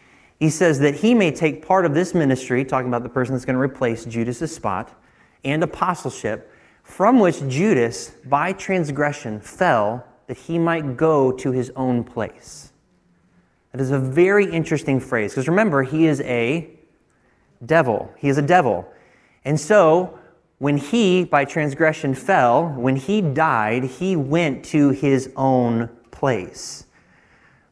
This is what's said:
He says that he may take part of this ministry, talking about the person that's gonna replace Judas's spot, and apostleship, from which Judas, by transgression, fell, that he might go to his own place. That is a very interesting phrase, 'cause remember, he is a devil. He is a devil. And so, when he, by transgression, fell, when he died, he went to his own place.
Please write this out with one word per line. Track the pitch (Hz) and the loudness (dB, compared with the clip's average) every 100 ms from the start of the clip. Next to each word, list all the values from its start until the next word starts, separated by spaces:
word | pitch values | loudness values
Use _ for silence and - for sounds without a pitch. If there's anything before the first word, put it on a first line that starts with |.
| _ _ _ - | _ _ _ -2
He | 156 | -2
says | 151 175 139 | 2 2 2
that | 143 147 | 0 2
he | 214 240 | 2 4
may | 175 | 2
take | - 160 143 - | 0 -2 -2 0
part | 190 | 2
of | 170 143 | 2 0
this | 180 | 0
ministry, | 175 143 127 - 123 | 2 2 0 0 -2
talking | 139 135 127 | 0 -2 -2
about | 120 | -4
the | 120 | -4
person | 135 123 | -4 -2
that's | 131 | -4
gonna | 127 127 | -4 -2
replace | 135 - 123 113 120 | -2 -2 -4 -4 -6
Judas's | 113 117 123 156 | -6 -4 -4 -8
spot, | - 110 92 117 - _ _ _ _ | -6 -6 -6 -8 -16 _ _ _ _
and | 135 151 | -4 -2
apostleship, | 160 - 180 175 131 - 110 113 - _ _ _ | -2 -2 -4 -4 -8 -8 -6 -6 -10 _ _ _
from | - - 196 254 | -14 0 4 4
which | 185 - 139 | 4 2 -4
Judas, | 131 208 170 117 - - - 131 | -2 2 2 0 -4 -14 -18 -4
by | 143 175 | -2 -2
transgression, | 190 - 185 147 139 147 139 117 107 | -6 -4 -2 -2 -2 -4 -4 -10 -10
fell, | - - 180 120 104 120 - _ - | -10 -2 2 2 2 -4 -10 _ -16
that | 131 | -14
he | - 170 | -6 -2
might | 165 165 147 120 | 0 -2 -4 0
go | 160 151 131 | 2 4 2
to | 127 139 | 0 -2
his | 127 123 - | -2 -4 -4
own | 131 120 | -2 -2
place. | 117 120 101 - - - - _ _ _ _ _ _ _ _ _ _ | -4 -6 -8 -10 -20 -20 -20 _ _ _ _ _ _ _ _ _ _
That | 127 | -6
is | 131 | -2
a | 135 | -2
very | 131 139 185 202 190 | 0 2 4 4 2
interesting | 165 160 151 - 135 | 0 -2 -2 0 -2
phrase, | - 120 104 | 0 -2 -2
'cause | - 131 | -2 0
remember, | 180 220 139 | 0 2 0
he | 127 156 165 | 0 2 2
is | 139 | 2
a | 131 120 117 165 160 - _ _ _ _ _ _ _ _ 117 | -2 -2 0 -2 -6 -16 _ _ _ _ _ _ _ _ 2
devil. | 156 131 104 - - | 2 4 0 -4 -4
He | 143 | -2
is | 135 | 0
a | |
devil. | 147 180 135 90 - - _ _ _ _ 135 | 4 4 4 0 -6 -18 _ _ _ _ -4
And | 151 | -2
so, | - 214 165 165 185 - - _ _ - | 4 6 6 4 0 -8 -20 _ _ -6
when | 139 143 | -2 -2
he, | 143 233 202 180 | 0 0 2 2
by | 170 147 139 | 2 0 0
transgression, | 165 147 139 160 156 139 | -2 -4 0 0 0 -4
fell, | 131 - 185 123 123 127 | -4 0 2 4 4 0
when | 131 127 135 | -2 0 0
he | 135 214 | 0 -2
died, | 170 135 160 120 107 120 127 | 0 0 0 0 0 -2 -4
he | - 185 175 | -4 -4 -2
went | 135 165 165 127 - | 0 0 0 -4 -4
to | 156 143 | 2 2
his | 135 143 135 127 - | 2 2 0 0 -2
own | 135 127 120 117 117 - _ | 0 2 2 0 -4 -10 _
place. | - 139 110 90 - - - - _ _ _ _ _ _ _ _ | -4 -2 -2 -4 -14 -16 -18 -20 _ _ _ _ _ _ _ _